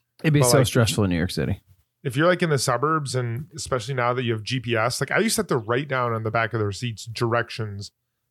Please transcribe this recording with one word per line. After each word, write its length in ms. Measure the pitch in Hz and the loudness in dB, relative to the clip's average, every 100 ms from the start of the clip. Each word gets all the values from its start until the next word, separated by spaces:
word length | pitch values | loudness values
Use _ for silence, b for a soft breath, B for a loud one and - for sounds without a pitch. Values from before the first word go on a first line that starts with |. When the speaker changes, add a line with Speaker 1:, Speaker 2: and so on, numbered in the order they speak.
| _ _ | _ _
Speaker 1:
It'd 100 | 165 | 2
be 60 | 147 | 4
Speaker 2:
But, 60 | 127 | 6
Speaker 1:
so 80 | 120 | 6
Speaker 2:
like, 80 | 120 | 6
Speaker 1:
stressful 380 | 131 110 - | 4 4 2
in 60 | 98 | 2
New 60 | 85 | 2
York 120 | 92 | 0
City. 300 | - 67 98 _ _ _ _ | -2 -2 -4 _ _ _ _
Speaker 2:
if 140 | 139 127 | -6 2
you're, 100 | 170 | 2
like, 160 | 175 | 2
in 60 | 170 | 2
the 80 | 139 | 0
suburbs, 560 | - 120 147 160 135 | 0 0 0 0 -2
and 320 | 127 120 113 - | -4 -2 -6 -8
especially 380 | - - 131 135 | -12 -4 -4 -2
now 180 | 131 120 | 0 0
that 80 | 123 | 0
you 80 | 120 | 0
have 100 | 110 | -2
G 160 | 107 127 | -4 -6
P 160 | 117 | 0
S, 260 | 110 117 - | 0 0 -2
like, 100 | 139 | -2
I 80 | 143 | 0
used 180 | 220 226 | 0 -2
to 40 | |
have 60 | - | 0
to 100 | 143 | -2
write 280 | 104 123 147 | 0 -2 0
down 240 | 131 120 | -2 -2
on 80 | 113 | -2
the 80 | 110 | -2
back 220 | 117 110 | 0 0
of 40 | 117 | 0
the 80 | 104 | -2
receipts 380 | 98 123 110 | -2 -8 -8
directions 880 | - 107 120 117 117 - 107 101 98 _ _ _ _ | -12 -2 0 0 -2 -6 -8 -8 -14 _ _ _ _